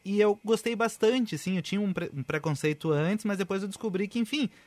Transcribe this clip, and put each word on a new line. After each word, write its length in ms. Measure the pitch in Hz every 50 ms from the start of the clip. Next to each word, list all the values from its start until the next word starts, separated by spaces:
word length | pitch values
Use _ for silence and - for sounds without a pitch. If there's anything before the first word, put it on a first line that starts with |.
| _
e 160 | 190 202 208
eu 160 | 208 208 208 214 -
gostei 300 | 208 226 220 - 233 233
bastante, 600 | 202 233 226 - - - 220 247 262 240 208 -
sim, 200 | 147 - 185 185
eu 60 | 180 -
tinha 180 | - - 202
um 100 | 208 196
pre-, 200 | 180 175 175 - -
um 80 | 139
preconceito 680 | 131 - 156 156 147 160 147 135 - 151 151 147 - 165
antes, 340 | 151 147 151 170 208 214 -
mas 120 | 214 202 190
depois 240 | 196 180 196 196 196
eu 40 |
descobri 400 | 202 196 - - 220 185 190 208
que, 120 | 202 - 240
enfim, 300 | 233 - - 302 277 - - - -